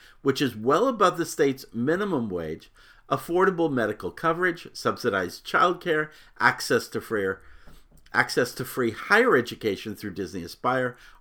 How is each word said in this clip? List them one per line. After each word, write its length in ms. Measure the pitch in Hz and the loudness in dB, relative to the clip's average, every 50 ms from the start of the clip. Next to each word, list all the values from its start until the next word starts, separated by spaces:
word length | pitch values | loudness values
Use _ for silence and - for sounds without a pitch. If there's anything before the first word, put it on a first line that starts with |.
| - - - _ - | -18 -20 -14 _ 0
which 180 | 139 135 135 | 0 2 2
is 140 | 147 127 104 | 2 -2 -2
well 320 | 107 107 123 143 170 233 269 | -2 0 2 4 4 4 2
above 320 | 247 196 208 180 170 165 | 2 4 2 2 2 2
the 80 | 160 - | -2 -2
state's 360 | - - 156 139 131 131 - - | 0 2 2 2 2 -2 -6 -10
minimum 560 | - 113 120 135 165 185 214 202 175 135 117 107 | -6 -2 0 0 0 0 0 0 0 -2 -2 -2
wage, 440 | 92 85 82 78 78 78 - - _ _ - - - _ _ - | -4 -4 -4 -6 -8 -8 -12 -18 _ _ -20 -20 -20 _ _ -2
affordable 640 | 139 135 - - 170 180 190 190 185 170 165 160 | -2 -2 -2 0 2 4 4 4 4 2 2 2
medical 380 | 139 127 113 104 104 - - 90 | 2 2 0 0 0 -4 -6 -10
coverage, 580 | - - - 165 165 170 180 185 170 165 - - - | -8 -4 -2 -2 0 0 0 -2 -2 -4 -8 -16 -10
subsidized 720 | - - 120 104 - - 120 101 98 92 87 - - - | -4 -2 -2 -2 0 0 0 0 0 0 -2 -6 -10 -8
childcare, 640 | - - 156 170 180 180 170 - 175 156 156 151 151 - - - - _ - | -2 2 2 4 2 2 0 -2 -2 0 0 -2 -4 -8 -18 -20 -16 _ 2
access 480 | 107 123 127 - - - 143 117 - - | 2 2 2 2 0 0 0 0 0 -2
to 120 | - 113 | -8 -8
freer-, 400 | - - 113 104 98 95 95 - - - - - - - - - - _ _ - - - - | -6 -4 -2 -2 -2 -2 -4 -6 -10 -20 -20 -20 -20 -20 -20 -20 -20 _ _ -20 -14 -4 0
access 400 | 117 127 - - 151 127 - - | 0 0 0 2 0 0 0 -2
to 100 | - 127 | -6 -8
free 280 | - - - 123 113 | -6 -4 -2 -2 -2
higher 440 | 104 - - - 202 214 247 254 180 | -2 -4 -2 2 4 4 4 6 4
education 580 | 127 117 - 113 - - 110 98 92 - 110 101 | 4 2 0 -4 -4 -2 -2 -2 -2 -4 -10 -10
through 200 | - - 104 87 | -10 -10 -10 -8
Disney 280 | 104 98 85 92 92 | -6 -8 -6 -6 -8
Aspire, 540 | 82 87 - - - 127 127 131 127 123 120 - - - - - | -10 -10 -8 -4 -2 0 0 0 0 -2 -4 -8 -18 -20 -20 -8